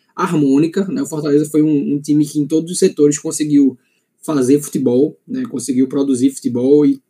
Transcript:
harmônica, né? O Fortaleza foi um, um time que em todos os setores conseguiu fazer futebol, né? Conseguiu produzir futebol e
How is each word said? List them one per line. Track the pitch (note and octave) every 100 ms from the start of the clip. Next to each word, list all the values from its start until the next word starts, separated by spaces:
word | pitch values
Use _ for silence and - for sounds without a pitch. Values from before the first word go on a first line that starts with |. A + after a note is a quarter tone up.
| _
harmônica, | - F3+ E3 C#3 C#3 E3 G3 F#3+
né? | C3+
O | C#3+
Fortaleza | D#3 D3 D3 D3+
foi | D3+
um, | D#3 D3 C#3
um | C#3+
time | D3 D3
que | D3 D3+
em | C#3+
todos | D#3+ E3
os | F3+
setores | F#3+ - D3 D3
conseguiu | D#3+ D3+ D3+ C#3+ C3+ B2+ _ _ _ _
fazer | - C#3+ B2 D3
futebol, | - D3+ B2+ B2+ D3+ - -
né? | C3 A#2+
Conseguiu | B2+ - B2+ C3
produzir | C#3+ C#3 B2 C3+
futebol | - B2+ A#2+ C3 D3 C#3+
e | C3+